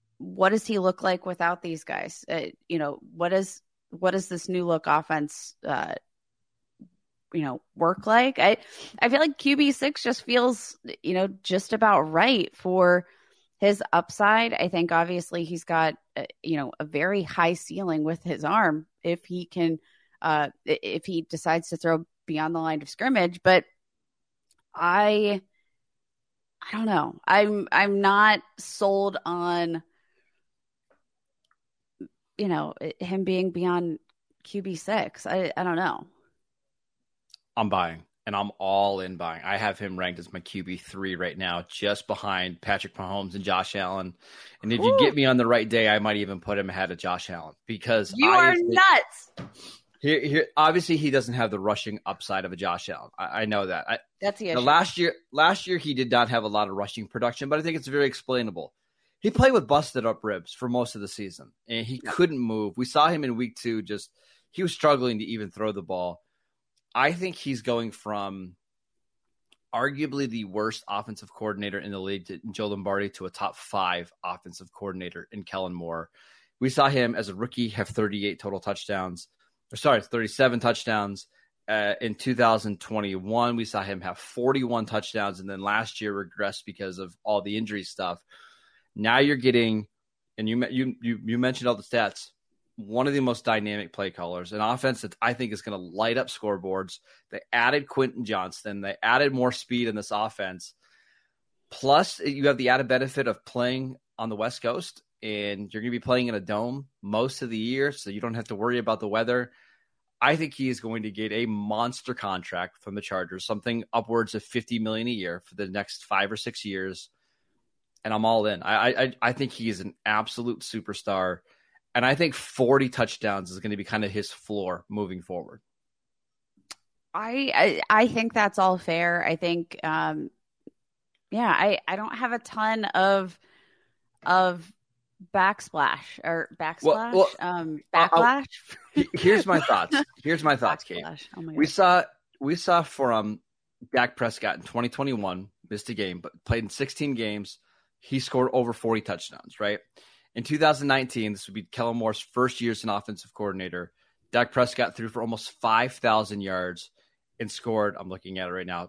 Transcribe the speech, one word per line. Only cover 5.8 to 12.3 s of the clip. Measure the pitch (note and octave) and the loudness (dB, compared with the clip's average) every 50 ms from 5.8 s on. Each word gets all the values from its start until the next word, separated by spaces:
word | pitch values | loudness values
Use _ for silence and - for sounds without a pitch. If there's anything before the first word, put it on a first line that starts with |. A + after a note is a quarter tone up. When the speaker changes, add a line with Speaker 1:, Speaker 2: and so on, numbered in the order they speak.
| - - - - - _ _ _ _ _ _ _ _ _ _ _ _ _ _ _ - - _ _ _ _ _ _ _ _ - | -2 -4 -6 -8 -12 _ _ _ _ _ _ _ _ _ _ _ _ _ _ _ -20 -20 _ _ _ _ _ _ _ _ -4
Speaker 1:
you | E3+ D3+ | -4 -2
know, | C#3 B2+ - - _ _ | -2 -4 -8 -12 _ _
work | - D#3+ E3 F#3 - - | 0 2 2 2 2 2
like? | G#3+ A3 A#3 B3 C4+ C4 - | 4 6 6 6 4 4 4
I, | - F#3+ A3 - - - - - - - - - | 6 6 6 4 0 -8 -20 -18 -18 -18 -2 0
I | - A#3+ | 2 4
feel | A#3+ C#4 | 4 4
like | D#4 D#4+ C#4 | 4 2 2
Q | - - C#4 C#4+ C4+ | 0 2 2 4 6
B | D4 C#4 C4+ | 6 4 4
six | - C4+ C#4 D4 - - | 2 0 -2 -2 -2 -2
just | - C4 - - | -2 -2 -2 -2
feels, | - A#3+ B3 A#3+ B3+ A#3+ - - - - _ - - - - - | 0 2 4 4 4 2 0 -4 -12 -18 _ -16 -16 -16 -8 -4
you | D3+ F#3 | -2 0
know, | F#3 F#3+ G3 G3 F#3+ - | 0 0 -2 -2 -6 -4
just | - F#3 F#3+ F#3+ - - | -2 -2 -2 0 -2 0
about | G#3+ A3+ G#3+ G3+ D#3+ D3+ | 4 6 6 6 6 4
right | D#3 D#3 D#3+ G3+ B3 | 4 4 4 6 6